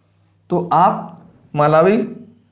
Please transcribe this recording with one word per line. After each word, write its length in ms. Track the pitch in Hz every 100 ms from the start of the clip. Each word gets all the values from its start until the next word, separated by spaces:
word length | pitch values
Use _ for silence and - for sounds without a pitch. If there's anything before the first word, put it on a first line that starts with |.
| _ _ _ _ -
तो 180 | 175 -
आप 480 | 156 196 214 - - - _ _
मालावी 420 | 147 147 156 185 226 226 - - _ _